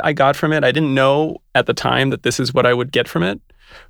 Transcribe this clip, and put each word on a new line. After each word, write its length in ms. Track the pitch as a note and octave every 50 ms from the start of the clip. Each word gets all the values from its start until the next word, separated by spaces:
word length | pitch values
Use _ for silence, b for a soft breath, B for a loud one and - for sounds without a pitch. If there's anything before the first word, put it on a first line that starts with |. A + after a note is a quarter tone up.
| -
I 80 | D#3 D3+
got 220 | C#3+ C3+ C#3 C#3
from 160 | - - D3+ D#3
it? 100 | D#3 C#3
I 80 | B2+
didn't 220 | B2+ D3+ D#3+ C#3+ C3+
know 440 | C3+ C3+ C3+ C#3 D3 D#3 D#3 - - _ _ -
at 120 | C#3+ D#3
the 80 | - -
time 360 | - - B2+ B2 B2+ C3+ C3+
that 120 | B2+ - -
this 160 | B2+ A#2+ -
is 140 | C#3+ A#2+ C3
what 120 | C3 B2
I 80 | B2 B2
would 180 | B2 B2 B2+
get 160 | - B2+ A#2+
from 160 | - - E3 E3+
it, 160 | F#3+ G3+ - _ B B B B B B B B